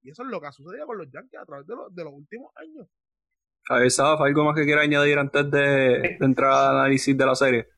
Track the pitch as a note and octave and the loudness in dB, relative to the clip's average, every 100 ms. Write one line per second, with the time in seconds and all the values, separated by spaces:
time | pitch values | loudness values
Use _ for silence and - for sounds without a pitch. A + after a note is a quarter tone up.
0 | B2+ D#3+ C4 G3+ D3 C3 C#3+ A3 D4+ A3 | -20 -16 -10 -10 -10 -18 -20 -16 -12 -12
1 | D#3 C3 B3+ - - C#3+ D3 A#3+ - F3 | -14 -18 -20 -20 -18 -20 -16 -16 -16 -16
2 | D#3+ C#3+ D3 A3+ C4+ - D#4+ D#4 F3 _ | -16 -18 -20 -20 -20 -20 -20 -20 -20 _
3 | _ _ _ _ _ _ - B2+ B2 - | _ _ _ _ _ _ -4 0 2 2
4 | C#3 D3+ C#3+ C#3+ D3+ D3+ D3 D3 D3 D3 | 0 2 0 2 0 0 0 2 2 2
5 | D3 D3 C#3 C#3+ C#3+ C#3+ C#3+ C#3 C3 B2 | 2 2 0 -2 0 0 2 2 2 2
6 | - - C3+ B2+ C3+ C3+ C3+ C3+ C3+ C3+ | 0 0 0 2 2 4 2 2 2 0
7 | - C3+ C3+ B2+ C3+ B2 A2 | 0 2 2 2 2 2 -4